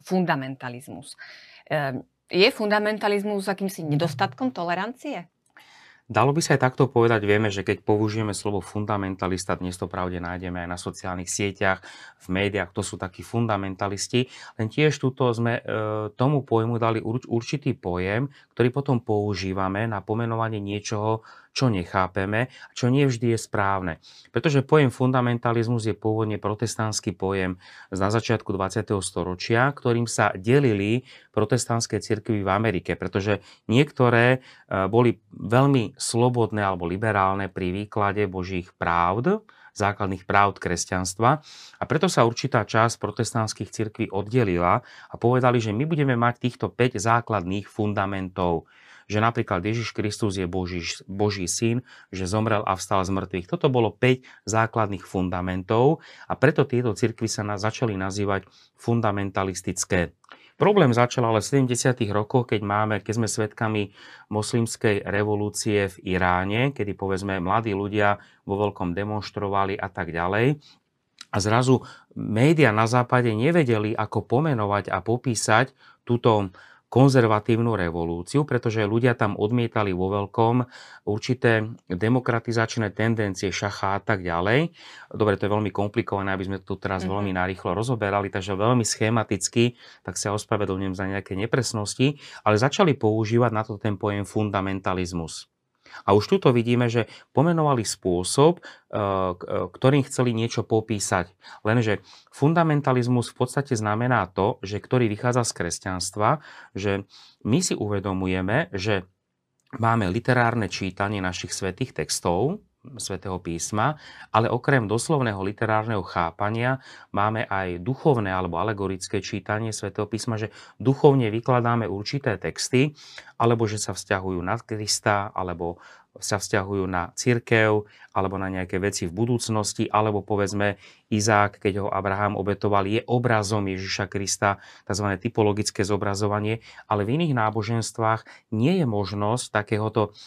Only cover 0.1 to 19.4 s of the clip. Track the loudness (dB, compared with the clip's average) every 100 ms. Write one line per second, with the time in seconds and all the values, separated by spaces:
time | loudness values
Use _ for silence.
0.1 | 0 2 0 -4 -8 -10 -12 -14 -16 -16
1.1 | -20 -20 -20 -20 -20 -6 -4 -2 -6 -10
2.1 | _ _ 4 4 4 0 2 0 0 0
3.1 | 0 0 -2 -4 -4 -6 -6 -2 0 0
4.1 | -2 -4 -2 -6 -4 -4 -4 -6 -8 -10
5.1 | -10 -12 _ _ _ _ -20 -20 _ -4
6.1 | 2 2 2 2 4 2 2 2 4 4
7.1 | 4 4 4 2 0 -2 -2 0 2 2
8.1 | 0 -4 -4 -4 -4 -4 -6 -2 -2 -4
9.1 | -4 -2 -2 -2 -4 -4 -6 -8 -6 -6
10.1 | -6 -8 -8 -8 -8 -8 -8 -10 -10 -8
11.1 | -8 -6 -4 -4 0 0 0 -6 -20 -20
12.1 | -18 -4 0 0 0 -4 -6 -6 -8 -10
13.1 | -10 -6 -2 0 -2 -4 -6 -6 -6 -2
14.1 | -2 -2 -8 -16 -6 -4 2 0 2 -2
15.1 | 0 0 0 0 -2 -4 -4 -2 -4 -6
16.1 | -2 0 0 0 0 0 0 0 0 -2
17.1 | -4 -2 -4 -2 -4 -4 -4 -4 -2 -2
18.1 | -2 -4 -8 _ 0 0 0 -2 -2 0
19.1 | -2 0 -2